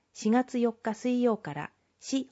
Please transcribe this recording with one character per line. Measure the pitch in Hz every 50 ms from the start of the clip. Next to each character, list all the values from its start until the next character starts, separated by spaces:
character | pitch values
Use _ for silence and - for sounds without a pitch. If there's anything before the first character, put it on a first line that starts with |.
| _ _ -
四 | - - 214
月 | 220 247 254 254 - 247
四 | 233 233 226
日 | - - 226 214
水 | - - 247 247 247 240
曜 | 240 220 202
か | - - 147
ら | 151 147 - _ _ _ _ _ _
市 | - - - 269 262 -